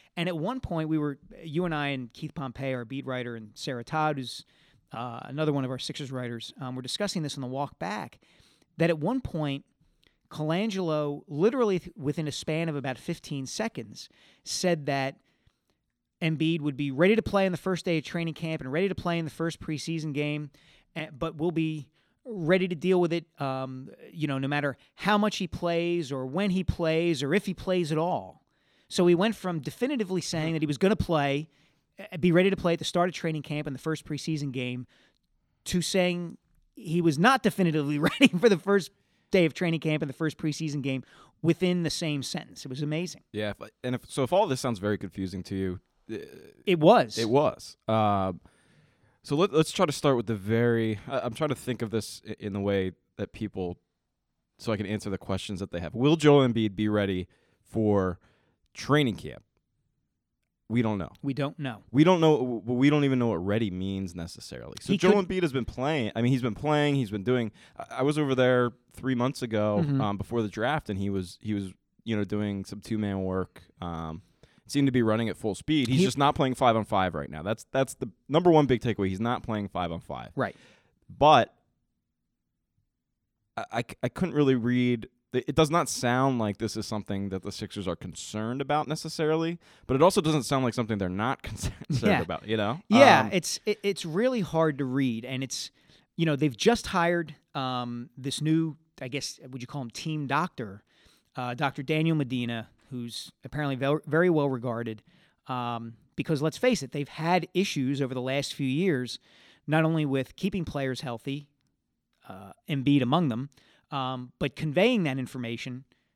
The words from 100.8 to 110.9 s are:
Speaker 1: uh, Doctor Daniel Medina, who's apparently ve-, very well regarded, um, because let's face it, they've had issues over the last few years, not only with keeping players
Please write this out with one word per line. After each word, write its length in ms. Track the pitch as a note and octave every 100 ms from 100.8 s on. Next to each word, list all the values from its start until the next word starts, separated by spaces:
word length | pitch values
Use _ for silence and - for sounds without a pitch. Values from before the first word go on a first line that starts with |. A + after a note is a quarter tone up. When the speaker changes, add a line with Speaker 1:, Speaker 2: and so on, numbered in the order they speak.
| _ _ _ _ _ -
Speaker 1:
uh, 180 | B2
Doctor 280 | A#2+ C#3 C#3
Daniel 340 | C3+ D#3 D#3+ D#3+
Medina, 520 | C3 B2 A#2 A#2 G#2+ _ _
who's 400 | B2+ A#2 - - _
apparently 320 | B2+ D3 D3 C3
ve-, 260 | C3+ D#3 -
very 240 | D#3 F3+
well 180 | D#3+ C#3+
regarded, 540 | C3 A#2+ A#2 A#2+ A2 _ _ _ _ -
um, 480 | B2+ A#2+ A#2 A#2 A#2 _ -
because 260 | D3 D3+
let's 160 | D#3 -
face 240 | B3+ A3+
it, 100 | B2+
they've 160 | C#3+ C#3+
had 380 | - D#3+ F3+ -
issues 480 | F3 G3 D#3 C3 C#3
over 100 | C3
the 60 | B2+
last 320 | B2+ C#3 C3+
few 140 | - C3+
years, 520 | C#3 F#3+ C3+ B2 - _ _ - _ -
not 180 | D#3
only 200 | D#3+ D#3+
with 300 | D3 C3+ B2+ -
keeping 280 | G3 G#3
players 360 | D#3+ C#3+ C3+